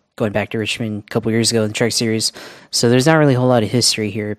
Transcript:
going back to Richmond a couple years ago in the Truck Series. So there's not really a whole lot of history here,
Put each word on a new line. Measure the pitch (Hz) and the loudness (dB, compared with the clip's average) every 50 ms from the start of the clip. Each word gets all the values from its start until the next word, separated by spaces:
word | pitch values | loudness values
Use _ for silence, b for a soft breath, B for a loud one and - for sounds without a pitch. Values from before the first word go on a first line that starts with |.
| _ _ _ - | _ _ _ -4
going | 123 107 101 | -4 -2 -2
back | 107 101 - | -2 -4 -4
to | - 113 | -4 -4
Richmond | 107 101 - - 120 110 104 101 - - | -4 -4 -4 -4 -6 -6 -6 -8 -8 -6
a | |
couple | - 117 107 113 | -4 -4 -2 0
years | 110 113 113 104 | 0 0 0 2
ago | 117 113 107 | 0 0 0
in | 107 | 0
the | 107 | -2
Truck | - 123 113 - | -2 -2 -2 0
Series. | - 120 113 110 110 107 - - B B B B B B B | -2 -2 -2 -2 -2 -2 -4 -6 B B B B B B B
So | B - - 120 | B 0 2 4
there's | 120 127 127 | 4 4 4
not | 160 160 | 4 4
really | 160 151 143 127 | 4 4 4 4
a | 123 | 4
whole | 127 127 | 2 2
lot | 127 120 107 | 2 2 2
of | 101 | 0
history | 110 123 110 - - - 110 104 | 0 0 0 0 0 -2 -4 -6
here, | 98 110 104 104 104 | -6 -6 -6 -8 -8